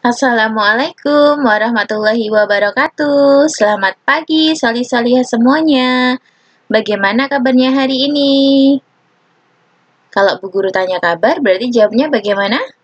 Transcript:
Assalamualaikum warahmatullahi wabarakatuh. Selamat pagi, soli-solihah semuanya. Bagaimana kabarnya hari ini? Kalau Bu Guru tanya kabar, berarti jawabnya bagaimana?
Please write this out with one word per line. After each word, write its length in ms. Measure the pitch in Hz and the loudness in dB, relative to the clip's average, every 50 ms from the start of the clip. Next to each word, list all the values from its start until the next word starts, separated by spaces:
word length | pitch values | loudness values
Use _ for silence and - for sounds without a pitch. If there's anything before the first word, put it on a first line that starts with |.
| _ | _
Assalamualaikum 1400 | 240 240 - 277 254 240 226 220 220 220 220 208 202 214 233 277 330 - _ - 285 294 294 294 294 294 294 | -2 -2 0 0 0 0 0 -2 -2 -2 -2 0 0 0 0 -2 -4 -8 _ -4 0 2 4 4 2 2 2
warahmatullahi 880 | 277 233 208 214 214 233 240 220 202 - 214 214 214 214 220 240 226 214 | 0 0 0 2 0 0 -2 -2 -2 -4 -4 -2 -2 0 0 0 -2 0
wabarakatuh. 1200 | 214 214 208 208 208 202 202 202 202 - 277 - _ - 302 294 285 285 285 277 277 277 285 311 | 0 0 2 2 0 0 0 -2 0 -2 -2 -2 _ -4 -2 0 2 2 4 4 4 4 2 2
Selamat 480 | 302 - 214 208 208 202 196 190 190 _ _ | 0 0 0 0 0 0 -2 -4 -4 _ _
pagi, 480 | - 262 311 311 _ 320 311 311 311 311 | -2 -2 -2 -2 _ 0 0 2 0 0
soli-solihah 720 | 311 - 240 226 240 247 240 - 240 233 240 240 254 254 | 0 -2 -4 -2 -2 -4 -4 -2 -2 0 2 2 0 0
semuanya. 960 | - - 226 233 247 269 311 320 311 285 254 254 254 254 254 254 254 247 262 _ _ _ _ _ _ _ _ _ _ | 0 0 0 2 2 2 2 2 0 0 0 0 0 0 0 0 0 -2 -4 _ _ _ _ _ _ _ _ _ _
Bagaimana 560 | 208 220 214 214 208 202 196 196 208 233 269 | -2 -2 -2 -2 -4 -2 -2 0 0 0 -2
kabarnya 480 | 269 285 277 247 262 262 254 254 262 262 | 0 -2 -2 0 2 2 2 2 2 2
hari 320 | 277 269 262 269 254 269 | 0 0 0 -2 -2 -2
ini? 720 | 285 294 285 285 277 277 277 277 277 277 277 269 269 285 269 _ _ _ _ _ _ _ _ _ _ _ _ _ _ _ _ _ _ _ _ _ _ _ _ _ _ - | -2 -2 0 0 2 2 2 2 2 4 4 4 2 2 0 _ _ _ _ _ _ _ _ _ _ _ _ _ _ _ _ _ _ _ _ _ _ _ _ _ _ -2
Kalau 240 | 202 196 196 156 156 | 0 0 0 0 -2
Bu 160 | - 196 185 | -8 -6 -4
Guru 160 | 196 196 190 | -4 -4 -2
tanya 320 | 185 190 190 185 185 175 | -2 -2 -2 -2 -4 -2
kabar, 400 | 175 170 170 170 170 233 320 370 | -2 -2 -2 0 0 0 0 0
berarti 320 | 285 208 185 190 226 254 240 | 0 0 0 0 -2 -2 0
jawabnya 400 | 233 214 208 214 233 285 311 277 | 2 2 2 2 0 -2 0 -2
bagaimana? 480 | 226 202 208 202 196 202 196 226 277 508 523 - _ | -4 -2 -2 -2 -2 -2 -2 -2 -4 -6 -8 -12 _